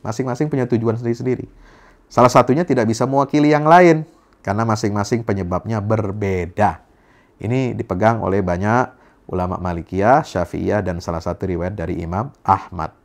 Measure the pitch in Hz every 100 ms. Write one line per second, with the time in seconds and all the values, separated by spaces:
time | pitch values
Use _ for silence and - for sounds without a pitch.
0 | 127 113 127 120 151 143 123 117 113 117
1 | 120 117 123 127 - - - - - _
2 | _ - 123 135 120 131 180 127 110 110
3 | 131 135 139 151 147 147 151 170 180 160
4 | 156 _ _ _ - 107 113 107 110 104
5 | 104 117 113 98 90 90 104 110 104 110
6 | 101 104 101 92 85 - 104 78 _ _
7 | _ _ _ _ 101 127 127 113 - 90
8 | 107 113 95 95 92 87 101 120 127 -
9 | _ _ - 92 90 92 90 85 80 92
10 | 101 135 - 92 85 87 92 104 95 87
11 | - 85 85 85 95 87 90 104 82 82
12 | 82 90 135 - - 95 - 90 78 _